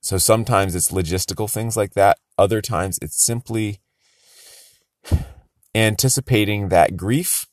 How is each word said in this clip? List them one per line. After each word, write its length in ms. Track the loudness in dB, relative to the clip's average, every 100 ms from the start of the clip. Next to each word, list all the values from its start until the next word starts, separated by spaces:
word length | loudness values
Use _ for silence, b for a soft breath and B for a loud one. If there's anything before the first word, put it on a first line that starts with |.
So 180 | -4 -2
sometimes 560 | 4 2 4 2 2 -2
it's 160 | -4
logistical 600 | -2 -2 -4 -6 -6 -6
things 240 | -4 -4 -2
like 180 | -2 4
that. 240 | 4 2 _ 0
Other 240 | 2 2
times 380 | -4 -4 -4 -6
it's 240 | -8 -2 -2
simply 560 | -2 -6 -4 -4 -6 _ b b b b b b b b b b _ -2 B B B B _ _
anticipating 960 | 2 2 2 0 0 0 0 0 -2 2
that 260 | 4 4 2
grief 520 | -2 -2 -2 -6 -8